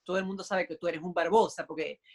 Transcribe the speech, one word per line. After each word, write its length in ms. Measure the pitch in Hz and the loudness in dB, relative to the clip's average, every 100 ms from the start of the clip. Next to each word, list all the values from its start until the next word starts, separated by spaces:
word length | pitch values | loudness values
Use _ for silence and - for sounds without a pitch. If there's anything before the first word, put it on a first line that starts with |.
todo 140 | - 190 | -2 0
el 60 | 190 | 0
mundo 160 | 196 | -4
sabe 220 | 180 190 175 | -2 -2 -2
que 120 | 156 | -2
tú 100 | 170 | -4
eres 140 | 165 | -2
un 120 | 175 | -2
Barbosa, 520 | 175 165 214 185 - - | 0 4 6 4 0 -8
porque 320 | 160 147 - _ | -6 -6 -8 _